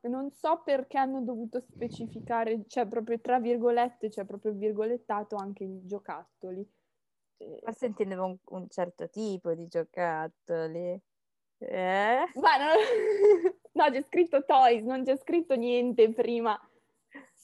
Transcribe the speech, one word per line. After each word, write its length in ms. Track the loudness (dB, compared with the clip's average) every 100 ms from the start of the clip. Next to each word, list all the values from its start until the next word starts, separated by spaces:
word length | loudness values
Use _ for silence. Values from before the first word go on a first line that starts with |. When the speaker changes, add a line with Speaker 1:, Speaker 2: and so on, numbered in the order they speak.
Speaker 1:
non 280 | -8 -6 -8
so 280 | -4 -2 -2
perché 340 | 0 -2 -2 -2
hanno 240 | -2 -2
dovuto 380 | -6 -6 -6 -8
specificare, 1040 | -10 -10 -10 -8 -12 -10 -4 -2 -2 -4 -4
cioè, 200 | -4 -2
proprio 340 | -4 -4 -4
tra 180 | 0 0
virgolette, 720 | 2 0 2 2 0 -2 -8
cioè, 140 | -8
proprio 280 | -12 -8 -6
virgolettato 840 | -4 -4 -2 -2 -4 -4 -6 -6 -8
anche 260 | -10 -10
i 220 | -12 -12 -12
giocattoli. 840 | -12 -10 -14 -14 _ -12 -12 -12 _ _ _ _ _ _ -20
Eh, 220 | -18 -14
Speaker 2:
Forse 240 | -12 -8 -6
intendevo 380 | -4 -6 -4
un, 120 | -6 -8 -14
un 220 | -14 -10
certo 400 | -6 -6 -6 -12
tipo 460 | -8 -6 -6 -4
di 140 | -6 -6
giocattoli. 1300 | -6 -6 -4 -4 -2 -6 -10 -6 -4 -4 -6 -6 -8 -12 _ _ _ _ -16
Eh? 680 | -8 -4 0 2 2 2 0
Speaker 1:
Ma 220 | 2 4 4
no, 160 | 4
<laughs> 840 | 4 4 0 0 4 6 6 4 -4 -6
no, 160 | 2 2
c'è 120 | 2
scritto 420 | 0 2 4 2
toys, 380 | 4 6 8 6
non 220 | 0 -2
c'è 120 | 0 -2
scritto 380 | 0 0 2
niente 580 | 0 2 0 2 6 4
prima 460 | 4 -2 0 -2 -4 -6 _ _ _ _ -20 -20 _